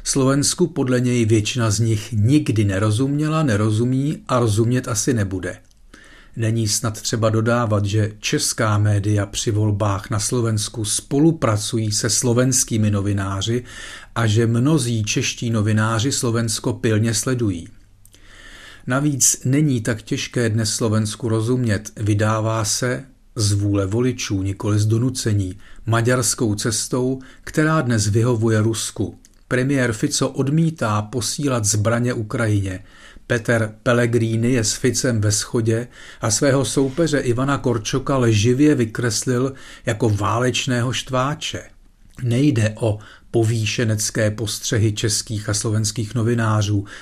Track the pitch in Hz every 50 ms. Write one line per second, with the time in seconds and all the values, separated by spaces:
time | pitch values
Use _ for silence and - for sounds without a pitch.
0 | - - - 139 131 131 135 143 139 135 - - 180 165 - 143 131 123 127 123
1 | 123 123 123 120 117 107 117 110 104 - - 127 117 110 104 104 117 113 110 107
2 | - - 117 104 101 120 143 151 147 - 110 107 104 101 95 95 110 107 104 117
3 | 135 139 143 147 151 156 156 160 156 135 104 101 107 113 107 110 120 123 131 131
4 | 139 151 - - - - 127 123 113 110 98 107 117 113 127 127 127 127 120 -
5 | - 151 131 113 101 92 98 92 90 87 - - - _ _ _ - - - -
6 | - - - - - - - 120 113 113 113 113 113 104 - - - 113 107 -
7 | - - - 113 113 110 107 113 110 120 117 120 120 107 107 101 104 98 104 107
8 | 104 98 - - - - - 147 - - - - 117 107 104 104 104 104 104 101
9 | 101 107 107 101 101 - - - - 120 104 104 107 107 104 98 110 104 98 92
10 | - - 113 101 - - 131 123 113 113 110 104 107 - - 117 107 104 - -
11 | - - 143 139 151 165 160 165 - 117 107 104 107 - - 113 110 107 107 -
12 | - 117 - - - 120 117 123 127 131 127 - - - 123 110 107 107 104 101
13 | 98 101 101 101 98 95 98 98 104 110 117 123 123 - - - - - - -
14 | - - - 117 117 110 104 117 117 113 117 117 123 147 165 151 120 120 117 110
15 | 104 104 - 143 120 - - - 127 117 113 110 101 110 107 107 110 110 113 110
16 | 107 139 139 - - 120 110 117 117 113 - - - 135 113 - - 117 107 107
17 | 110 113 110 - - 131 131 120 120 101 92 82 - - - - - - - -
18 | - - - - - - - - - - - - - - - - - - 123 135
19 | 147 151 139 123 - - - - - 127 131 147 156 147 127 117 107 123 117 107
20 | - - 143 131 - - - 123 117 110 104 113 113 107 - - 127 110 107 110
21 | 110 107 107 - - 113 110 110 110 117 127 127 123 113 101 95 - - - -
22 | 110 104 104 101 110 107 110 110 107 110 110 113 107 - - - 127 123 127 135
23 | 135 - - _ - - - 120 107 101 101 101 101 101 101 98 98 92 104 117
24 | 123 127 120 - - - 107 95 95 98 98 - - 104 104 107 107 107 113 113
25 | 123 131 127 - - 117 107 104 95 90 92 - - - - - - 113 110 117
26 | 117 123 127 127 - - - - 135 107 104 104 - 120 107 - - - - 127
27 | 123 131 131 131 - - - - - - - 160 156 156 160 160 139 120 120 110
28 | 101 104 98 117 113 127 123 110 113 113 110 107 104 117 110 107 - - - -
29 | 104 - - - - - _ - - - 131 123 127 139 143 135 123 117 107 104
30 | - 147 - - 139 131 - - 135 135 147 160 165 160 160 - 127 110 107 104
31 | 107 107 - 127 107 - - - 143 139 127 120 107 101 - 107 104 113 117 120
32 | 120 120 120 120 107 107 - 127 117 107 104 101 98 95 92 95 - - - -
33 | - - - - - - 123 117 113 - 120 113 110 107 107 - - 123 120 120
34 | 120 117 117 120 113 113 113 113 117 120 131 123 113 107 - - - 127 120 -
35 | - 131 117 110 101 104 104 - - - - 123 110 113 113 113 123 - - -
36 | - - - - - 113 - - 147 139 131 139 131 - - 147 135 135 135 -
37 | 170 151 143 135 - 127 113 - 131 139 139 131 - 131 117 113 107 - - 135
38 | - - 139 131 120 117 110 104 104 120 127 131 147 151 147 123 120 107 - -
39 | 117 120 110 - - 131 123 120 131 135 131 - - - - - - - 107 104
40 | 127 113 104 98 104 101 107 117 123 127 120 - - 131 123 120 117 131 113 -
41 | - - 127 127 131 139 151 156 - - - - - - - - - - _ _
42 | - - - - 127 117 117 123 143 151 127 113 107 107 107 - 123 110 104 -
43 | - - - - - - - 117 113 110 117 113 110 104 - - 123 110 107 104
44 | - - - 127 110 107 107 - 117 104 - - - - 131 107 104 110 104 -
45 | - 110 - - - - 110 104 104 - 107 - - 120 107 110 110 107 - 120
46 | 110 101 113 123 107 117 120 117 113 110 107 107 104 104 104 101 101 - - -